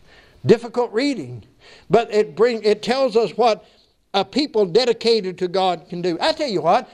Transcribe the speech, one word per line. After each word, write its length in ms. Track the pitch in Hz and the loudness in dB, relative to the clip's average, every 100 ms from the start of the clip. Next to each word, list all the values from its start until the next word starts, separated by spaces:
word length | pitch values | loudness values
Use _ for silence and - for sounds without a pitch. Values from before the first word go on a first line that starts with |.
| _ - _ _ 127 | _ -20 _ _ 2
Difficult 460 | 220 233 247 226 | 2 2 -4 -2
reading, 500 | 214 285 233 123 120 - _ - - - | -2 -2 -4 -10 -16 -20 _ -20 -20 0
but 240 | 214 226 | 0 2
it 220 | 214 185 151 | 0 0 0
bring, 260 | 240 226 | 0 2
it 180 | 208 208 | 0 0
tells 360 | 208 262 262 220 | 0 0 0 0
us 200 | 202 208 | 0 0
what 280 | 233 240 _ _ _ _ _ | 0 0 _ _ _ _ _
a 100 | 196 | -4
people 400 | 190 269 285 220 | -2 -2 -2 0
dedicated 720 | 185 202 247 226 226 226 185 180 | 2 2 2 0 0 0 -2 -6
to 100 | 180 | -4
God 400 | 185 190 175 - | 0 0 -2 -8
can 120 | 175 | -6
do. 160 | 180 165 | -4 -2
I 100 | 311 | -2
tell 180 | - 285 | -2 -4
you 140 | 175 | -2
what, 260 | 160 233 - | 2 0 -2